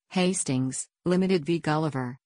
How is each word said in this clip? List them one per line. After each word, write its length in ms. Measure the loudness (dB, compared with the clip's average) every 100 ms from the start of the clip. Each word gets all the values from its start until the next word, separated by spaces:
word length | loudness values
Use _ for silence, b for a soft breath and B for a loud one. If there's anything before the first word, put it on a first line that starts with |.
| _
Hastings, 760 | 0 0 0 0 0 0 -4 -10 _
Limited 400 | 0 2 4 2
v 140 | 2 -2
Gulliver, 580 | 0 0 0 -2 -6 -10